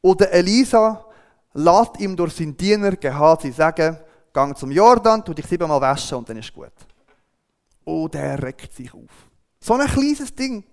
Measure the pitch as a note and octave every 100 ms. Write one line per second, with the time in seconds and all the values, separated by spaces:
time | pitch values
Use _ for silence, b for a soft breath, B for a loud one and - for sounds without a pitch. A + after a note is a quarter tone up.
0 | F#3 F#3 F#3+ F3 F3+ A3+ C4 A#3 A3 A3
1 | - b b b b - E3 F#3 A#3 -
2 | G3 F#3 E3+ - D#3+ C#3 F#3 G#3 G3+ F#3
3 | C#3+ C#3 D3+ D#3+ C#3+ B2 D#3+ E3 D#3+ D#3+
4 | b b b - C#3 C#3 C3+ C#3+ A3 A#3+
5 | A3 A3 G#3 D#3+ - F3 E3 D3 C3+ C#3+
6 | - C3 A#2 A2+ G#2+ - - _ - _
7 | _ _ _ _ _ _ _ _ - D#3+
8 | D#3+ D3 C#3+ C#3 C3 C3+ - - B2 -
9 | - _ _ _ _ _ - A#3+ C#4+ -
10 | C#4 D4 C4+ - C4 A3+ -